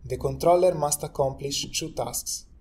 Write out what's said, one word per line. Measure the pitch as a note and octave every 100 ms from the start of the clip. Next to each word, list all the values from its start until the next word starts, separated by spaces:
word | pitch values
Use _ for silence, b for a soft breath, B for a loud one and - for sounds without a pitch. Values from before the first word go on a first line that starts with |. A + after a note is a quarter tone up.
The | - G3
controller | - C3+ E3 F3+ F3+ E3
must | D3 -
accomplish | D3+ - C3+ C3 C#3 C#3 C#3+
two | - D#3+
tasks | - A#2+ - - - - -